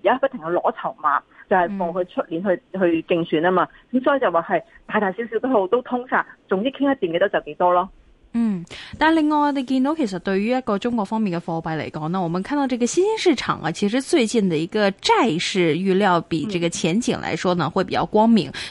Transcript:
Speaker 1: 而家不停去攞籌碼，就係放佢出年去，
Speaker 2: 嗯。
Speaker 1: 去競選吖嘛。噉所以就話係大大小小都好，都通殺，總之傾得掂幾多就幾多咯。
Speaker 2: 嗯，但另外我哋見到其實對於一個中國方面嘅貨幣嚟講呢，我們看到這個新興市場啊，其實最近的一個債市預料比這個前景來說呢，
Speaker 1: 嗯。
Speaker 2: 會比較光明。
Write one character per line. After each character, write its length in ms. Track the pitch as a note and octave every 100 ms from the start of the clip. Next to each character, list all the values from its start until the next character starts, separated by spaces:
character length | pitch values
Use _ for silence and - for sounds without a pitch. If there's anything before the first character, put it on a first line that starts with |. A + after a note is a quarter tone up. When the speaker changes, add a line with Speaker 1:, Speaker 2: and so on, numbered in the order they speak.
Speaker 1:
而 20 |
家 140 | F#3 B3+
不 100 | C#4
停 120 | B3
去 60 | D#3+
攞 260 | F3 G#3
籌 220 | - F3 -
碼， 240 | D3+ C#3 - - -
就 80 | F#3+
係 220 | F3 G3
放 160 | E3+
佢 140 | F3+ F3+
出 160 | - -
年 120 | E3+
去， 200 | G3 F3 _
Speaker 2:
嗯。 100 | F#3+
Speaker 1:
去 200 | F3 E3
競 140 | - F3 E3
選 140 | D#3+
吖 100 | F3
嘛。 160 | F3+ D#3 - -
噉 120 | B3+
所 140 | C4+ C#4
以 20 |
就 120 | A3
話 100 | E3+
係 220 | E3 F#3 - - -
大 120 | G#3+
大 120 | G3
小 120 | F3+ A#3
小 120 | A3
都 120 | C4
好， 180 | A#3+ F#3
都 120 | A#3+
通 240 | - B3 C4
殺， 180 | G#3 - - -
總 160 | F#3+
之 80 | B3+
傾 160 | C4+ C#4
得 80 | C4+
掂 160 | E3+
幾 80 | E3+
多 100 | G3
就 100 | D#3+
幾 120 | D3 D3+
多 160 | F3+
咯。 140 | F3+ F#3 - _ _ _
Speaker 2:
嗯， 300 | A#3 A3+ F#3 E3+ - - -
但 160 | D#4
另 140 | D#4+ D4+
外 80 | D4+
我 160 | D4
哋 100 | C#4 B3+
見 180 | C4
到 100 | C4+
其 140 | D#4+ A3+
實 100 | F3+
對 200 | G3 G3
於 120 | G#3+
一 100 | B3+
個 180 | B3+ G3
中 160 | A#3+ A#3
國 80 |
方 180 | G3 A3
面 160 | G#3 E3+
嘅 60 |
貨 180 | - E3
幣 160 | E3 D#3
嚟 120 | B2
講 160 | D#3 D#3
呢， 140 | F#3+
我 80 | E3+
們 120 | F3
看 160 | F#3+ C#4+
到 80 | C4+
這 120 | B3
個 80 | A#3+
新 180 | D#4
興 180 | G4+ A4
市 140 | F#4 B3
場 240 | - -
啊， 100 | -
其 180 | - G3+
實 120 | B3+
最 240 | C4 E4 A3
近 220 | A#3 G3
的 100 | D#3
一 80 | E3+
個 220 | G#3+ G3
債 460 | - - A4+ B3 D#3+
市 360 | - F#3+ E3+ D#3
預 180 | F#3+
料 280 | F#3 G3+ E3+
比 240 | - E3 G#3
這 140 | F3
個 100 | E3+
前 300 | - E3+ G3+
景 200 | B3 F3
來 160 | D2 -
說 180 | F3+ F3
呢， 100 | C#3
Speaker 1:
嗯。 60 |
Speaker 2:
會 120 | F#3+
比 100 | F#3
較 120 | A#2 E3
光 240 | G#3+ A3+
明。 220 | A3 C3+ - -